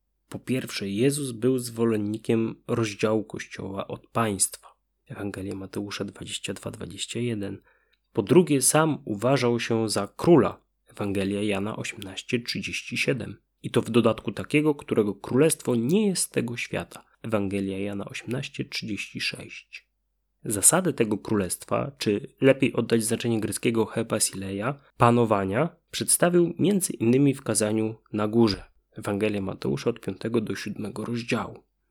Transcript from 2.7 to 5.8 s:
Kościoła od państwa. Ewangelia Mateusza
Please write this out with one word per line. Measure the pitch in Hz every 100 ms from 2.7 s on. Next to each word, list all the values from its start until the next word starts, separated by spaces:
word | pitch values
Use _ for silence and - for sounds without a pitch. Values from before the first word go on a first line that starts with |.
| 117 110 101 110 110
Kościoła | 101 - - - 98 98 -
od | - _
państwa. | 120 113 98 - - - _ _ _ -
Ewangelia | 101 101 95 98
Mateusza | 95 95 104